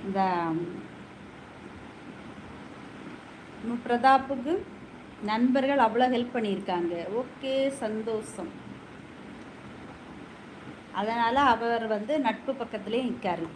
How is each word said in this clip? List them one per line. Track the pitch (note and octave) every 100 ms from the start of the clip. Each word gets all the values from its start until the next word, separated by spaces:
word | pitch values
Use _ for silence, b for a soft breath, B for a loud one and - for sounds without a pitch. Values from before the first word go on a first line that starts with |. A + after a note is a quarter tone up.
இந்த | G3 F#3+ F#3+ F3 E3+ D#3+ F3 - - - - - - - - - - - - - - - - - - - - - - - - - - - - -
நம்ம | A3 A#3+ -
பிரதாப்புக்கு | A#3+ C4 C4+ C4+ C#4 A#3+ F#4 - - - - - - G#3
நண்பர்கள் | A3 B3 C4+ C4+ C#4 A3+
அவ்வளோ | A3 B3+
ஹெல்ப் | B3 A#3+ B3
பண்ணியிருக்காங்க. | G#3+ F#3 - F3+ E3+ E3+ E3+ G#3+
ஓகே, | B3+ - C4+ C4+ C4+ C4+
சந்தோஷம். | A3 A3 A3 A3 - - E4 - - - - - - - - - - - - - - - - - - - - - - - - F#3
அதனால | G#3 A#3 A3+ B3+ C#4+ A3+
அவர் | A#3 A#3 A3+ G#3+
வந்து | G#3+ D4+ B3
நட்பு | A3 - C4+
பக்கத்திலே | A#3 G#3+ G3 A#3 B3
நிக்காரு. | - F#3+ E3+ E3